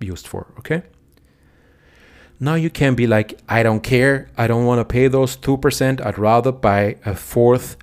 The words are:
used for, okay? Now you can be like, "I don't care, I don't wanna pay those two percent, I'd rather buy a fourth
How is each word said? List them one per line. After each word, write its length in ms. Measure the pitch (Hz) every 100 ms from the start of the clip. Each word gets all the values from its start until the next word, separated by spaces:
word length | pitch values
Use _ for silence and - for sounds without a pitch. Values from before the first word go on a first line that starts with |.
used 260 | 95 85 -
for, 260 | 95 - -
okay? 240 | - 165 - _ _ _ _ _ _ _ _ _ _ _ _ - - -
Now 160 | 135
you 160 | 165 160
can 240 | - 139
be 120 | 120 120
like, 340 | 110 107 - -
"I 140 | 113
don't 200 | 113 110
care, 460 | - 127 135 135 - -
I 100 | 117
don't 200 | 117 120
wanna 180 | 120
pay 240 | 113 123 131
those 280 | 135 127 -
two 200 | - 135
percent, 440 | 139 - 131 135
I'd 140 | 107 98
rather 340 | 107 117 123
buy 440 | 131 107 101 104 - 107
a 80 |
fourth 640 | 92 - 120 120 127 - -